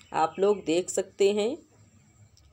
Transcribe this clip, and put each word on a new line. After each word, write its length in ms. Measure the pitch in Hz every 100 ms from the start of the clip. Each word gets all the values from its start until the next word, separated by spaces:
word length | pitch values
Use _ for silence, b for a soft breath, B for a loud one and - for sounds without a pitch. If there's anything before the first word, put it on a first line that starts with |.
| -
आप 240 | - 160 -
लोग 240 | 196 202 156
देख 240 | 165 180
सकते 420 | - 190 - 196
हैं। 220 | 208 214 320 - _ _ _ _ _ - _ _